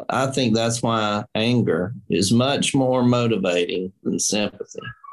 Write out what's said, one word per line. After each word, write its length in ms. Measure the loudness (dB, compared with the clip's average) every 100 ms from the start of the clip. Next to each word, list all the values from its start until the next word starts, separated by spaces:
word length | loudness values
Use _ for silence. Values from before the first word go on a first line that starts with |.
| -2
I 180 | -2 0
think 260 | 0 2
that's 280 | 2 0 0
why 420 | 0 0 0 -2 -4
anger 600 | -2 2 2 2 0 -2 -6 -4
is 240 | 0 2
much 420 | 2 2 0 0
more 280 | 0 2 2
motivating 920 | 4 4 2 0 0 0 0 -2 -6 -8
than 140 | -4 -2
sympathy, 640 | -2 -2 -2 -6 -14 -12 -14 -14 -10